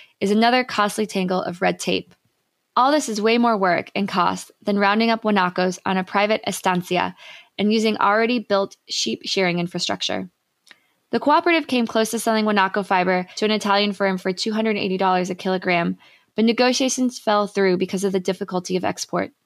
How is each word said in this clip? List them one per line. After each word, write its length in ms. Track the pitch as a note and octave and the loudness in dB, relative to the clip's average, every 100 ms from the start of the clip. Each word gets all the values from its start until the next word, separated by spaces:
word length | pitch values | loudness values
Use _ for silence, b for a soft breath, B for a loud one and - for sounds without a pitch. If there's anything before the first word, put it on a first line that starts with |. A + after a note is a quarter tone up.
| B _ | B _
is 100 | G3 | 0
another 340 | G#3 A#3 B3+ | 2 4 2
costly 440 | B3 - G#3 G3+ G#3 | 0 0 -2 -2 -4
tangle 340 | G3 F#3 F#3 | -2 -2 -2
of 200 | - F3 | -4 -2
red 180 | F#3 F3+ | -2 -2
tape. 340 | - E3+ - _ _ _ _ _ _ - | -2 -4 -4 _ _ _ _ _ _ 2
All 160 | B3+ | 2
this 160 | D4+ C#4 | 2 0
is 140 | G#3 | -2
way 160 | G#3+ A#3 | 2 2
more 200 | A#3+ G#3+ | 2 2
work 320 | F#3+ E3 - - | 2 0 -2 -4
and 120 | G3+ | -2
cost 420 | F#3 F3 F#3 - _ | 0 0 -2 -8 _
than 160 | - G3+ | -2 2
rounding 320 | G3+ G#3+ A3+ | 2 2 2
up 140 | A3+ | 0
guanacos 560 | G#3+ G3+ F3+ F3+ F#3 F3+ - | 2 2 2 0 -2 -2 -2
on 120 | F#3+ | -2
a 60 | |
private 380 | F#3 G#3 G#3 G#3+ - | 0 0 2 0 -2
estancia 680 | F#3 - F3+ F3 F3+ F#3 B B B B - | -4 0 -2 0 -2 -2 B B B B -4
and 140 | G#3 | 0
using 260 | A3 A3 G#3 | 2 2 2
already 420 | G3+ G#3 A3+ B3 | 2 2 2 0
built 360 | G#3+ G3 G3 - - | 0 -2 -2 -8 -10
sheep 320 | - A3+ A3+ | -6 -4 -6
shearing 360 | - - F3+ F3 | -4 -2 0 0
infrastructure. 720 | F3 F3 - - - G2 F#3+ - _ _ _ b b b _ | -4 -4 -4 -4 -4 -4 -8 -14 _ _ _ b b b _
The 80 | A#3 | -2
cooperative 480 | C#4 D4+ E4+ E4 D4 | 2 2 4 0 0
came 200 | B3 A3+ | -2 0
close 240 | A3+ A3 | 0 0
to 80 | A#3 | -2
selling 260 | A#3 A3 G#3+ | -2 0 2
guanaco 380 | G#3 F#3+ G#3 | 2 2 0
fiber 420 | F#3+ F#3+ F3+ F#3 F3+ - | 0 0 2 0 -2 -4
to 80 | G#3+ | -2
an 60 | |
Italian 420 | G#3+ G#3 G3+ G#3 | 0 0 2 0
firm 240 | G3 G3 F#3+ | 0 -2 -2
for 160 | F#3+ | -4
two 200 | F#3 A#3 | -4 -4
hundred 240 | G#3+ A3 G#3 | -2 -2 -2
eighty 200 | G3 F#3 | -2 0
dollars 320 | F#3+ F#3 F3+ | 0 0 0
a 60 | F3+ | -4
kilogram, 600 | F#3+ F#3 F#3 F3 F3 F#3 b b b - | -4 -2 0 0 0 -4 b b b 0
but 100 | A3+ | 0
negotiations 760 | A#3 B3 B3+ C4 C4 B3+ - | 4 2 2 -2 0 -2 -2
fell 280 | - G#3 G3+ | 0 0 0
through 300 | G3+ F#3+ F3+ | 0 2 2
because 260 | F#3+ F#3+ | 0 -2
of 80 | G3 | -2
the 80 | F#3+ | -2
difficulty 560 | F#3 F#3+ G3 F#3 F3+ F#3 | -2 -4 -4 -6 -4 -4
of 100 | F#3 | -4
export. 460 | - - F3 F#3+ - | -6 -6 -4 -6 -8